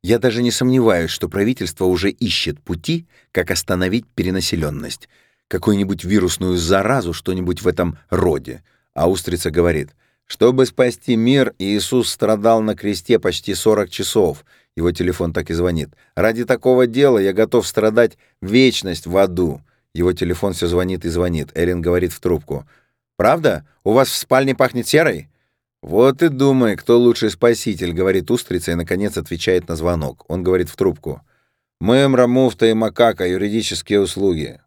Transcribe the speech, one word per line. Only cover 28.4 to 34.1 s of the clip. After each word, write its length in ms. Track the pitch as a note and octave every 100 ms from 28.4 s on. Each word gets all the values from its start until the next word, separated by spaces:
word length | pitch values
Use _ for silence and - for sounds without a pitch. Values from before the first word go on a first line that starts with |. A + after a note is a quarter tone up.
| - F#2 F2
и, 40 | E2+
наконец, 420 | E2+ F#2 G2+ G2+
отвечает 500 | D#2 E2+ - F#2 -
на 80 | E2
звонок. 500 | E2+ E2+ D2 B1 _
Он 140 | E2+
говорит 280 | F2+ F#2 E2+
в 60 | -
трубку: 460 | F#2+ D#2 - C2+ _ _ _ _ _ _
"Мы, 280 | F2+ B2+ C#3
Мрамуфта 580 | B2+ B2 B2 C3 - A2+
и 80 |
Макака, 540 | A2 A2 - A#2 G#2 F2+
юридические 720 | F#2 G#2 A2 G#2+ E2 - G2+
услуги". 600 | F#2+